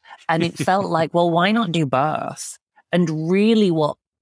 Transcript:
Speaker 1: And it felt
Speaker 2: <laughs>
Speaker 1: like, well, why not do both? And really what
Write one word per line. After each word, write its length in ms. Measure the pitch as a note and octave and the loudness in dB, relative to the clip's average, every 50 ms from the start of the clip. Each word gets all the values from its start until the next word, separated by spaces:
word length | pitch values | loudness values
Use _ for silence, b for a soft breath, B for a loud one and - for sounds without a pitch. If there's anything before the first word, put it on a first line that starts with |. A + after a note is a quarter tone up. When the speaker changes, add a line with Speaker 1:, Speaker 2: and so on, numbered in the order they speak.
| B B B B B B | B B B B B B
Speaker 1:
And 140 | E3 E3 E3+ | -2 0 -2
it 140 | E3+ - | -2 -4
felt 280 | - C#3+ F#3+ F#3 G3+ F#3+ | -4 -2 0 0 0 0
Speaker 2:
<laughs> 120 | F3 E3+ | 0 -2
Speaker 1:
like, 160 | D#3+ E3 D#3 - | -2 -2 0 0
well, 160 | E3+ F3 E3+ | 0 2 2
why 220 | E3 E3+ F3+ G3+ | 2 2 2 2
not 200 | A3 A#3 A3 E3 | 2 0 -2 -2
do 140 | D#3+ E3 D3+ | -2 -2 0
both? 720 | C3 C3 B2+ D3 D#3 D3 - - - C#3+ - - - - - _ _ _ b b _ | 0 0 0 0 0 -2 -4 -6 -8 -10 -12 -12 -14 -16 -18 _ _ _ b b _
And 380 | F3 F3+ F3 D#3 D#3 D#3 D#3+ E3+ | 0 0 0 0 -2 -4 -2 0
really 420 | F#3 G3 G#3 A3+ A3+ A3 G#3 F3+ | 2 2 4 4 4 4 4 2
what 260 | D#3+ D#3+ D3+ C#3+ - _ _ _ _ _ | 2 2 0 -2 -2 _ _ _ _ _